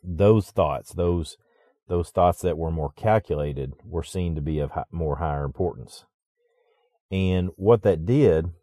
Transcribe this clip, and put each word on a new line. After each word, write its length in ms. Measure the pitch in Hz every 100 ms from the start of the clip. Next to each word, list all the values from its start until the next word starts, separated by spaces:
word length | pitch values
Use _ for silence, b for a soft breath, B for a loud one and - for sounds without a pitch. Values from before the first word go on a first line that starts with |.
Those 460 | 90 82 101 110 95
thoughts, 420 | - 80 69 -
those, 440 | 90 87 87 80 - _ _ _ _ _
those 220 | 87 85
thoughts 300 | - 90 87
that 140 | 92 80
were 140 | 82
more 220 | 80 76
calculated 800 | - 110 107 - 73 73 69 69 67
were 200 | - 87
seen 320 | 80 95 87 78
to 40 |
be 200 | 73 78
of 100 | 71
hi-, 140 | - 78
more 240 | 85 80 71
higher 280 | 80 73
importance. 600 | 71 - 90 - 60 - _ _ _ _ _ _ _ _ _ _ _
And 400 | 95 92 92 90 -
what 260 | 95 117
that 240 | 104 82 82
did 440 | 131 127 80 85 -